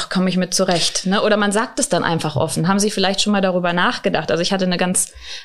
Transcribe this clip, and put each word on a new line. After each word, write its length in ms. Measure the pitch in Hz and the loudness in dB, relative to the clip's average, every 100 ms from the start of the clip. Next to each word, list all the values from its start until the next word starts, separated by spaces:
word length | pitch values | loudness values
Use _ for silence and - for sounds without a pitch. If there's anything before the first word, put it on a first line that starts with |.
| - | 0
komme 160 | 185 185 | 0 0
ich 80 | 180 | 0
mit 160 | 180 | 0
zurecht“, 540 | - 185 175 - - 185 | 0 2 2 0 -2 -2
ne? 160 | 202 | 2
Oder 140 | 208 208 | 2 2
man 140 | 208 | 2
sagt 280 | 202 233 - | 0 -2 -4
es 100 | - | -2
dann 140 | 175 | 0
einfach 320 | - 165 156 - | 0 0 -2 -2
offen. 320 | 156 160 165 | -2 0 2
Haben 100 | 196 | 2
Sie 140 | 208 | 2
vielleicht 280 | 214 190 190 | 0 0 0
schon 140 | 208 | 0
mal 80 | 202 | 2
darüber 320 | 190 180 175 | 2 2 0
nachgedacht? 560 | 175 202 - 196 151 160 | 2 0 0 -2 -2 -2
Also 140 | 165 | -2
ich 100 | 180 | 0
hatte 120 | 190 185 | 0 0
eine 120 | 175 | 0
ganz, 340 | 180 185 - - - - | 0 0 -4 -8 -14 -16